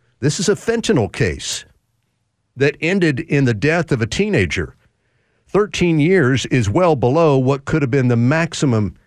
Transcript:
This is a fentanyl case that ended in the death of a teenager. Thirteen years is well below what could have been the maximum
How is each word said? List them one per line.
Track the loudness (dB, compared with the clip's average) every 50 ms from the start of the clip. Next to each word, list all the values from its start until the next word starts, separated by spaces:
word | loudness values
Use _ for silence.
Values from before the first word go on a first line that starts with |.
| _ _ _ _
This | -4 -4 -2 -2
is | -2 -2
a | -2
fentanyl | -2 -2 -4 -4 -2 0 0 0 0 0 -2
case | -2 -2 -2 -2 -4 -6 -8 -10 -10 -10 -12 _ _ _ _ _ _ _ _ _ _ _ _ _ _ _ _ _ _
that | -2 -2 -2 -2 -2
ended | -4 -2 0 0 0 0 0 -2
in | -4 -2 0 2 2
the | 0 0
death | 0 0 0 0 0 -2 -2
of | -2 -2
a | -2
teenager. | -2 -2 -2 -2 0 0 0 0 0 -2 -6 -6 -8 -12 _ _ _ _ _ _ _ _ _ _ _ _ _ _
Thirteen | _ 0 0 0 0 -2 -2 0 0 2 2
years | 2 2 4 4 4 2 0 0 -2
is | -2 0 0 0 0
well | 0 2 2 2 2
below | 2 0 0 2 2 2 4 2
what | 2 2 0 -2 -2 -4
could | -4 -2 -2
have | 0 0
been | 0 0 2 2
the | 2
maximum | 2 2 2 2 0 -2 -4 -4 -2 -2 0 0 0 -2 -4 -6 _ _